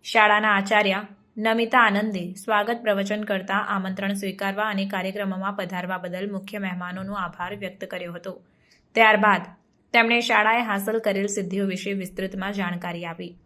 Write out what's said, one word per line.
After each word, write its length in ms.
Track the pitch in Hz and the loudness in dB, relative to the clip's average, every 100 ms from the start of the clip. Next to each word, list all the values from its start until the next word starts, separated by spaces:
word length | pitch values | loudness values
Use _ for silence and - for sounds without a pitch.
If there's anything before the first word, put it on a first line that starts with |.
શાળાના 460 | - 226 214 208 214 | 2 4 6 6 4
આચાર્ય 520 | 202 196 214 202 190 208 - _ - | 2 4 2 4 0 -6 -18 _ -2
નમિતા 420 | 220 226 226 254 | 2 2 4 6
આનંદે 540 | 220 202 214 190 175 | 6 4 0 -2 -6
સ્વાગત 460 | 185 - 208 208 233 | -8 0 2 2 -2
પ્રવચન 420 | 233 196 196 214 | 0 0 0 -4
કરતા 320 | 214 190 196 196 | -2 -4 -2 -2
આમંત્રણ 580 | - 196 190 190 196 | 0 -2 -2 -4 -4
સ્વીકારવા 500 | 196 196 190 196 196 | -2 -4 -4 -4 -2
અને 220 | 214 196 196 | -2 -2 -2
કાર્યક્રમમાં 680 | 196 185 202 196 185 190 | -2 -4 -4 -4 -4 -4
પધારવા 440 | 202 180 185 180 185 | -6 -6 -6 -6 -6
બદલ 340 | 180 180 202 | -6 -6 -6
મુખ્ય 260 | 190 190 208 | -8 -8 -8
મહેમાનોનો 560 | 190 180 180 185 190 | -6 -6 -8 -8 -8
આભાર 420 | 202 175 - 180 202 | -6 -6 -8 -10 -8
વ્યક્ત 300 | 190 - 190 | -10 -10 -10
કર્યો 280 | 180 175 | -10 -10
હતો. 300 | 175 190 - _ _ _ _ _ | -10 -12 -14 _ _ _ _ _
ત્યારબાદ 500 | - 220 208 214 185 - - _ _ _ | 6 6 8 6 4 0 -18 _ _ _
તેમણે 280 | 233 226 240 | 4 6 2
શાળાએ 400 | 233 214 214 233 | 4 4 4 2
હાંસલ 380 | 226 196 202 220 | 0 -2 0 0
કરેલ 260 | 220 196 202 | 0 0 -2
સિદ્ધિઓ 400 | 202 180 190 196 | -2 -4 -2 -2
વિશે 280 | 185 202 | -2 -4
વિસ્તૃતમાં 600 | 196 185 - 190 190 190 | -6 -6 -6 -6 -6 -6
જાણકારી 520 | 202 180 175 175 170 170 | -4 -4 -4 -6 -8 -10
આપી. 320 | 170 175 175 | -10 -12 -14